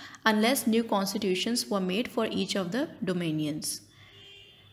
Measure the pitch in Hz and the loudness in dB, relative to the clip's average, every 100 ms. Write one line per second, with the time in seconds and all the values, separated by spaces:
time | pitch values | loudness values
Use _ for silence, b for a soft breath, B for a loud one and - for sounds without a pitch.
0 | B B 220 214 220 269 - 226 226 202 | B B 2 4 4 4 4 2 4 0
1 | 196 220 196 185 226 240 - 202 185 190 | 0 -2 0 0 0 -2 -2 -2 0 -2
2 | 247 - 220 190 190 202 175 226 330 - | -2 -2 -2 0 -2 -2 -2 -2 -4 -4
3 | 185 180 170 156 151 151 - - - B | -4 -2 0 0 -2 -4 -6 -8 -12 B
4 | B B B B B B B | B B B B B B B